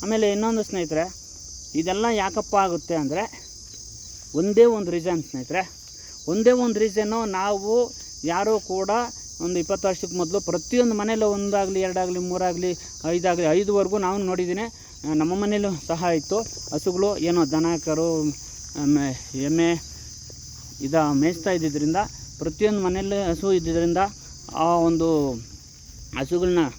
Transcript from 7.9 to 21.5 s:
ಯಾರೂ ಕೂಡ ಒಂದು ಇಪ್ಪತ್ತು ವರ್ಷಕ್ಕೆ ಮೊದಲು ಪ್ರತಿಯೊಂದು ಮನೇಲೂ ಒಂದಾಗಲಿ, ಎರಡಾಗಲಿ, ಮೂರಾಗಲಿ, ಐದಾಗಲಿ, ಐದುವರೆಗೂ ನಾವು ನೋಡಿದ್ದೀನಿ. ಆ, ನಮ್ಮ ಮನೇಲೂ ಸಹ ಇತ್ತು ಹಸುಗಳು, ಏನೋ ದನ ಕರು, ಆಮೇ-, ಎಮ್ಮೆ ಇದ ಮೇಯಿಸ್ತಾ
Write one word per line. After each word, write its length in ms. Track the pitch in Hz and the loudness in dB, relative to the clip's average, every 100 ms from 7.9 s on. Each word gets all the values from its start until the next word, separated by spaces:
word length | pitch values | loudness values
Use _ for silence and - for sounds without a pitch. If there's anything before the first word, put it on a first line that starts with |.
| - - - | -4 -16 -8
ಯಾರೂ 360 | 151 170 202 220 | -2 0 2 0
ಕೂಡ 300 | - 185 196 220 240 - - - | 0 -4 0 0 0 -8 -16 -6
ಒಂದು 180 | 170 180 | -2 -2
ಇಪ್ಪತ್ತು 280 | 165 190 196 | 0 0 0
ವರ್ಷಕ್ಕೆ 300 | 180 175 180 | -2 -4 -2
ಮೊದಲು 220 | 165 196 | 0 -2
ಪ್ರತಿಯೊಂದು 540 | 180 175 - 247 240 | -2 -4 0 2 4
ಮನೇಲೂ 360 | 214 208 220 214 | 2 0 2 2
ಒಂದಾಗಲಿ, 520 | 202 202 202 196 190 | 2 0 0 2 0
ಎರಡಾಗಲಿ, 380 | 185 185 180 180 | 0 0 0 -2
ಮೂರಾಗಲಿ, 580 | 180 180 180 175 180 170 - - 156 | -2 0 0 0 -2 -4 -8 -8 -2
ಐದಾಗಲಿ, 380 | 175 180 175 165 | 2 2 2 4
ಐದುವರೆಗೂ 520 | 165 202 202 185 208 | 4 4 2 2 2
ನಾವು 200 | 185 202 | 0 0
ನೋಡಿದ್ದೀನಿ. 440 | 185 185 180 185 | 0 0 0 -2
ಆ, 520 | 226 - - - 143 | -4 -10 -20 -10 -2
ನಮ್ಮ 220 | 156 160 190 | 0 2 2
ಮನೇಲೂ 340 | 208 208 202 165 - | 2 2 0 -2 -4
ಸಹ 160 | 165 | 0
ಇತ್ತು 380 | 175 165 - 202 226 - - | 2 2 2 -2 -2 -10 -6
ಹಸುಗಳು, 440 | 151 190 180 202 202 | -4 -2 0 0 2
ಏನೋ 340 | 165 175 147 | 2 2 2
ದನ 140 | 156 165 170 160 | 2 2 0 -2
ಕರು, 380 | 156 165 160 151 143 - - - - | 0 2 2 0 -4 -12 -16 -12 -2
ಆಮೇ-, 560 | 143 147 139 127 - 131 | 2 4 2 -4 -8 -4
ಎಮ್ಮೆ 380 | 143 165 170 170 - - - - - - - - - - | 0 2 2 0 -6 -16 -16 -16 -16 -16 -16 -16 -18 -8
ಇದ 120 | 135 | 0
ಮೇಯಿಸ್ತಾ 580 | 160 151 139 156 170 196 | 2 4 4 4 2 0